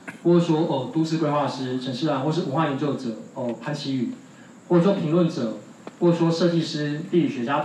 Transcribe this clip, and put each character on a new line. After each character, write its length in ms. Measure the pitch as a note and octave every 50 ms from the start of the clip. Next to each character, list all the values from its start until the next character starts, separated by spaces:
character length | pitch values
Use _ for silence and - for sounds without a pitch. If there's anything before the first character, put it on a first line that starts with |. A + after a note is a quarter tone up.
| - - - - -
或 100 | E3+ F3
者 80 | E3+
说， 200 | E3+ E3 D#3+ D3+
呃， 300 | E3 - D3 C3+ B2 B2 -
都 100 | D#3+ D#3+
市 140 | D#3 D#3+ -
规 120 | D#3 C#3+
划 160 | C#3+ D3 C#3
师 320 | C3+ C3 C3 C3 B2+ B2+ B2+
陈 140 | B2+ C3 A#2
世 160 | - E3 D3+
安， 140 | C#3+ C3+ C3+
或 100 | D#3 E3
是 120 | E3+ F#3
文 80 | C#3 C3
化 160 | E3 D#3 D3
研 100 | C3+ C3
究 160 | D3+ C#3 B2
者， 160 | A2+ - A#2 G#2+ - - - -
呃， 180 | - B2 A#2+ A2+ -
潘 140 | - D3+ D3
启 220 | - - C3+ C3+
宇， 180 | C3 A#2 G#2 - - - - - - - - - - - -
或 100 | F3 F3
者 40 | F3
说 120 | G3 G3
评 180 | F#3 E3 D3 D#3+
论 160 | F3+ E3+ D#3
者， 300 | - - A#2 A2 - - - - - - - - - -
或 120 | F3 F3
者 60 | E3
说 140 | - E3 D#3+
设 200 | D#3+ - F#3 E3+
计 100 | E3+ E3
师、 400 | D#3 - - D3 D3 D3 D3 D#3 F3+ -
地 120 | E3+ F3 D3
理 60 | B2
学 140 | A#2+ B2 A#2
家、 220 | A#2+ C3+ D3+ -